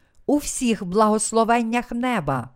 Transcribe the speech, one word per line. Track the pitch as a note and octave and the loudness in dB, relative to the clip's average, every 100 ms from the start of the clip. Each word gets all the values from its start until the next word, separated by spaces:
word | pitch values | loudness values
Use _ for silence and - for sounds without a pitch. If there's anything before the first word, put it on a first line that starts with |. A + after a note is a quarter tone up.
| _ _ - | _ _ 0
у | D4 | 0
всіх | - - A#3+ G#3+ | 0 -4 -2 -2
благословеннях | F3+ G3+ G#3+ G#3+ - A3+ A3 A#3+ A3+ A#3+ - | 0 2 4 2 0 2 2 2 0 -2 -4
неба. | A#3 B3+ A3+ C#3+ C3+ - | -4 -2 -2 -2 -4 -6